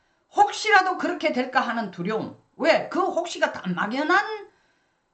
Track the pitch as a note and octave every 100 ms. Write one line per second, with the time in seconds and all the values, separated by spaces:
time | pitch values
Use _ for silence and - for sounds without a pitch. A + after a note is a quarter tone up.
0 | _ _ _ - G#4 - - G#4 F#4 F4+
1 | D#4+ F4 D#4 B3 C4 C4 A#3 A#3 G#3 F3
2 | F3 A3 - - _ - C#4+ B3 - D4+
3 | F#4 D#4 F4 E4+ D4+ - F#3 F3 G3 B3+
4 | D#4 G4 G#4+ G#4+ G4 _ _ _ _ _
5 | _